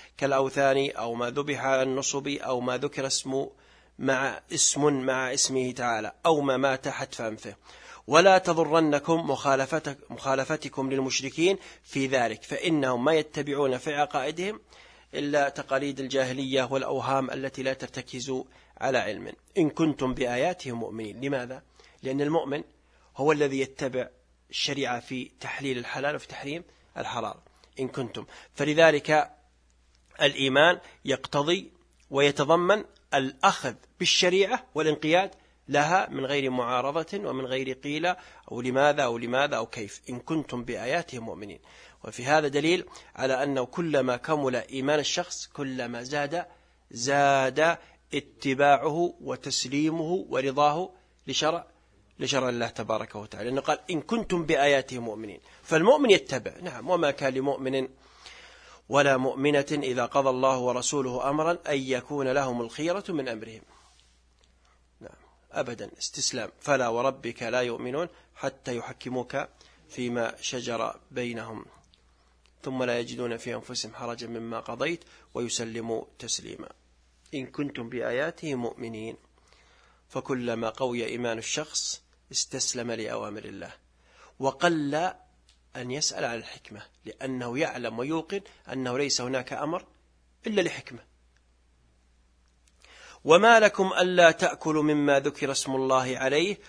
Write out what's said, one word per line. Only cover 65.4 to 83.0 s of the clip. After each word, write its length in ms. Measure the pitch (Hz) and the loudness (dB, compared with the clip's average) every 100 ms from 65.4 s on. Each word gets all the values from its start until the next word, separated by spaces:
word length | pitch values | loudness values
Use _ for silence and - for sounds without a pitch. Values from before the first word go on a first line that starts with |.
| _ | _
أبدا 400 | - 123 110 104 - | -8 -6 -8 -12 -10
استسلام. 540 | - - - 127 104 - | -10 -6 -4 -4 -8 -6
"فلا 280 | - 135 120 | 0 0 2
وربك 560 | 117 135 131 117 - | 0 0 -2 -8 -8
لا 180 | 117 123 | -2 -2
يؤمنون 460 | 123 117 123 139 170 - _ - | -2 -4 -6 -6 -6 -10 _ -10
حتى 400 | 135 - 135 120 | -8 -8 -8 -8
يحكموك 600 | - - 123 127 120 139 - _ - _ - | -8 -12 -8 -6 -4 -6 -6 _ -20 _ -14
فيما 460 | - 120 120 113 - | -6 -4 -2 -2 -4
شجر 540 | - 127 120 113 113 - - | -8 -6 -6 -4 -4 -8 -12
بينهم، 540 | 127 120 117 113 110 - - _ _ _ _ _ _ _ _ | -8 -6 -8 -10 -12 -16 -20 _ _ _ _ _ _ _ _
ثم 200 | 139 131 | -8 -2
لا 160 | 127 120 | 0 -2
يجدون 380 | 117 123 120 117 | -4 -6 -6 -6
في 180 | 123 117 | -6 -8
أنفسهم 380 | 110 123 110 | -8 -10 -10
حرجا 340 | - 120 117 117 | -10 -10 -10 -10
مما 320 | 117 117 113 | -10 -8 -10
قضيت 440 | - 120 147 170 - - _ | -8 -6 -4 -6 -12 -20 _
ويسلموا 720 | 123 120 - 113 113 113 113 - - | -6 -4 -4 -6 -6 -4 -6 -8 -12
تسليما". 500 | 113 - 104 - - - _ _ _ _ _ | -8 -8 -8 -16 -16 -20 _ _ _ _ _
إن 120 | 147 - | -10 -8
كنتم 440 | - 143 131 117 | -6 -6 -8 -10
بآياته 640 | 123 120 123 160 - 160 127 | -6 -4 -2 -4 -6 -6 -4
مؤمنين، 640 | 120 - 117 110 - - _ _ _ _ _ _ _ _ _ | -6 -8 -10 -10 -10 -12 _ _ _ _ _ _ _ _ _
فكلما 600 | 131 127 131 120 113 113 | -8 -4 -4 -4 -4 -4
قوي 360 | - 131 120 113 | -2 -2 -2 -4
إيمان 320 | 117 120 113 | -4 -4 -4
الشخص 680 | - 151 151 - - - _ _ - | -4 -6 -6 -6 -6 -8 _ _ -8
استسلم 600 | - - 131 - 123 117 | -6 -4 -4 -4 -4 -4
لأوامر 540 | 113 | -6